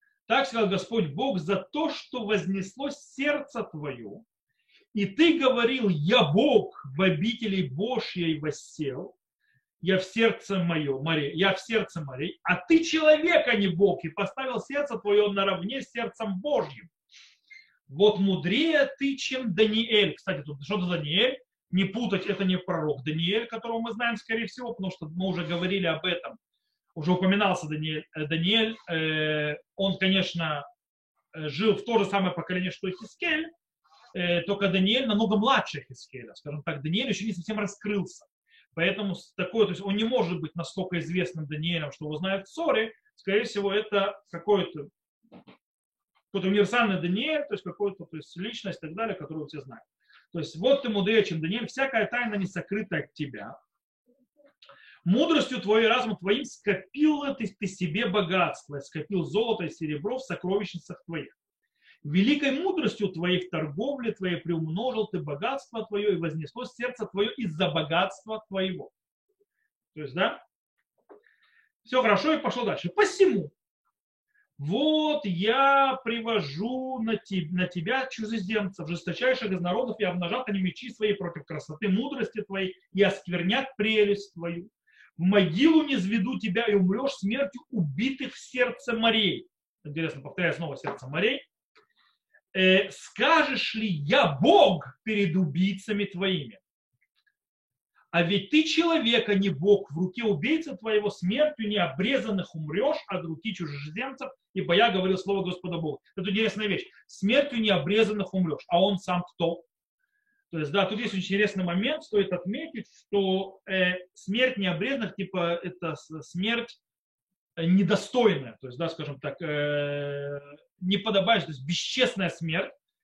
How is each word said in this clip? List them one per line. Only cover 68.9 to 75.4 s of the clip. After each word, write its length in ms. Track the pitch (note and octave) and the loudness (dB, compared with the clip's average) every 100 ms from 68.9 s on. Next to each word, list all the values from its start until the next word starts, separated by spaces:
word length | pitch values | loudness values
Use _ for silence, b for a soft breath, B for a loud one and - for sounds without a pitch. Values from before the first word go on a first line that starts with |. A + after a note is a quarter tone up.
| _ _ _ _ _ _ _ _ _ _ D3+ | _ _ _ _ _ _ _ _ _ _ -12
То 60 | |
есть, 120 | C#3 | -6
да? 300 | D3 A3+ - - _ _ _ _ _ _ - b b b b b _ - | 0 0 -2 -14 _ _ _ _ _ _ -20 b b b b b _ -2
Всё 160 | B3+ | 2
хорошо, 320 | A#3 G3+ D#4 | 4 4 4
и 40 | D#4 | 2
пошло 280 | A#3+ B3 A3 | 0 -2 -2
дальше. 240 | - F3 | -2 0
«Посему 600 | - - - F4 G#3+ D3 - _ _ _ _ _ _ _ _ _ - | 4 4 6 6 6 -2 -10 _ _ _ _ _ _ _ _ _ -10
вот 640 | C#3+ G3+ D#4 D#4 D#4 D4 | -2 0 2 2 2 0
я 760 | G3+ E3+ | -2 0